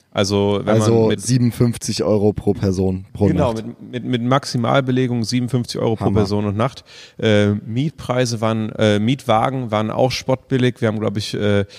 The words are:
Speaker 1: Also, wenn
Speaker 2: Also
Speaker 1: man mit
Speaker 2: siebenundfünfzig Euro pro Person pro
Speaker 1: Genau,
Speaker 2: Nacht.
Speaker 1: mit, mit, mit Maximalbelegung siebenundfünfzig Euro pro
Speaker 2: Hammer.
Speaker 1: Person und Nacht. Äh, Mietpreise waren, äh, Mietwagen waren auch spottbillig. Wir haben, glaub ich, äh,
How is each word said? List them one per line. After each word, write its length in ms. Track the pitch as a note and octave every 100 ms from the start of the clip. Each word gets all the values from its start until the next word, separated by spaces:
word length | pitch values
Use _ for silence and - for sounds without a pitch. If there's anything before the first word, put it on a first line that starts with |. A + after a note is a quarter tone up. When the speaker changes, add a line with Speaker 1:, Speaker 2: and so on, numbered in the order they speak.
| _
Speaker 1:
Also, 520 | - G2 G2+ G2+ G2+
wenn 120 | G2 A2
Speaker 2:
Also 200 | A2 A2+
Speaker 1:
man 80 | A2
mit 120 | G2+
Speaker 2:
siebenundfünfzig 840 | G#2+ B2+ A#2+ - B2 A2+ - G#2
Euro 300 | E2+ G#2 G#2
pro 220 | G2 -
Person 500 | F#2 G2 F#2 F#2+ F#2 F#2+
pro 140 | - G2+
Speaker 1:
Genau, 260 | - C3+
Speaker 2:
Nacht. 140 | A2+ A2
Speaker 1:
mit, 160 | - G#2+
mit, 120 | B2
mit 180 | A#2 B2
Maximalbelegung 1000 | A#2+ C3+ - B2+ A#2 C3+ C3 B2+ C3 A#2+
siebenundfünfzig 540 | A2 B2 B2 B2 A#2 -
Euro 180 | A#2 A2
pro 100 | G2
Speaker 2:
Hammer. 140 | G2
Speaker 1:
Person 260 | G2 G#2 G#2
und 100 | G2+
Nacht. 280 | A#2+ - - - - -
Äh, 300 | A2 G#2 G#2
Mietpreise 880 | G#2 - A2+ D3+ - - B2+ B2 A#2
waren, 320 | A2 A2+ G#2+ -
äh, 220 | G#2+ G#2
Mietwagen 720 | G#2+ C3+ - A2 B2+ C3 A#2+
waren 200 | G#2+ A2
auch 220 | - B2+
spottbillig. 680 | - - C3 - C3 B2+ -
Wir 80 | A2+
haben, 100 | G#2+
glaub 180 | G#2+ G#2
ich, 160 | -
äh, 320 | - G#2 G2+ G2